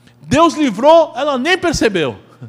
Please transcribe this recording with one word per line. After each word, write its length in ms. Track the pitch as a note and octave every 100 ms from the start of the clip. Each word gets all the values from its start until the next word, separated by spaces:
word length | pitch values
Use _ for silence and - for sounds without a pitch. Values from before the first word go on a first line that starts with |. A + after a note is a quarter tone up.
| _ _
Deus 320 | - C#4 E4+
livrou, 580 | D4 C#4+ F#3 C#4 E4 D4+
ela 220 | A3+ D4 C4+
nem 220 | C#4 F4+
percebeu. 600 | F4+ C4 C4 F#3 C#3+ G2 _ _